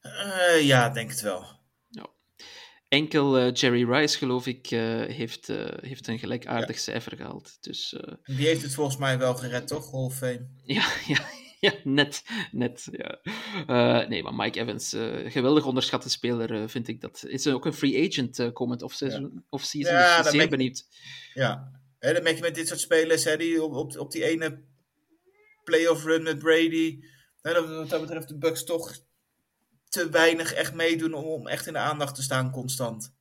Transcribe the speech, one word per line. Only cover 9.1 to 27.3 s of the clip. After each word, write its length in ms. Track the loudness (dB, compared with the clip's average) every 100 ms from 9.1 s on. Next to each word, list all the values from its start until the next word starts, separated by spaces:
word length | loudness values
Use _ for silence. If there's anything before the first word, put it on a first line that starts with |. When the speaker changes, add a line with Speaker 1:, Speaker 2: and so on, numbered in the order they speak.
| 2
Speaker 1:
wel 160 | 2
gered, 320 | 0 -4 -6 -4
toch? 240 | -8 -6
Hall 100 | -4
of 160 | -4 -4
Fame. 300 | -4 -6 -10 -18
Speaker 2:
<laughs> 40 |
Ja, 220 | -4 0 0 -2 0
ja, 180 | 0 -2 -14 -20 _
ja, 120 | 0 0
net, 380 | 0 2 2 0 -8 -8 -6
net, 360 | -2 -4 -4 -14
ja. 280 | -10 -10 -10 -10 -10 -8 -8 0
Eh, 420 | 4 6 4 2
nee, 140 | -4
maar 120 | -4
Mike 260 | -4 -4 -2
Evans, 320 | -6 -6 -6
eh, 400 | -4 -4 -4 -4
geweldig 340 | 0 6 6 4
onderschatte 440 | 0 0 -2 -4
speler, 520 | -2 0 0 -2 -4
eh, 60 | -4
vind 200 | -6 -6
ik. 120 | -8
Dat 240 | -10 -14 -10
is 200 | -2 0
ook 180 | 0
een 80 | -2
free 360 | 0 2 2 2
agent, 300 | 0 -4 -2
eh, 140 | -4
komend 300 | -2 -4 -4
offseason, 480 | -8 -6 -4 -4 -8
Speaker 1:
Ja. 80 | -12 -10
Speaker 2:
offseason, 440 | -8 -6 -4 2
Speaker 1:
Ja, 140 | 6 8
Speaker 2:
dus 100 | 8
Speaker 1:
dat 100 | 6
Speaker 2:
zeer 100 | 6
Speaker 1:
merk 140 | 4
je. 60 | 4
Speaker 2:
benieuwd. 300 | 0 -2 -16 -20 -18 -18 -16
Speaker 1:
Ja. 460 | -2 -2 -2 -10 -20 _ _
Hè, 140 | 0
dat 100 | 2
merk 140 | 2 0
je 60 |
met 120 | -2
dit 140 | -2 -6
soort 120 | -4
spelers, 440 | 2 4 6 4
hè, 120 | 4 0
die 260 | 2 0
op, 120 | 0
op, 240 | -4 -6 -8
op 140 | -8
die 120 | -2
ene 380 | 0 0 -2 -6 -18 _ _ _ _ _ _ _ _ _
playoff 400 | 2 4 4 2
run 180 | 2 2
met 160 | 2 -2
Brady. 640 | 4 6 6 2 0 -2 -18 _ _